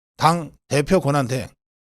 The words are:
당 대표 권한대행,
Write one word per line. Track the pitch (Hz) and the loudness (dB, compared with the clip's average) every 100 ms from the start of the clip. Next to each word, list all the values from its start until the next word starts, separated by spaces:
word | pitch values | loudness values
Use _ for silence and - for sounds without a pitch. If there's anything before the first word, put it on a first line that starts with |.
| _ - | _ 0
당 | 151 170 147 - - | 0 0 -4 -14 -4
대표 | 135 147 185 | -2 2 2
권한대행, | 143 143 127 127 95 _ _ _ | 2 0 -2 -4 -8 _ _ _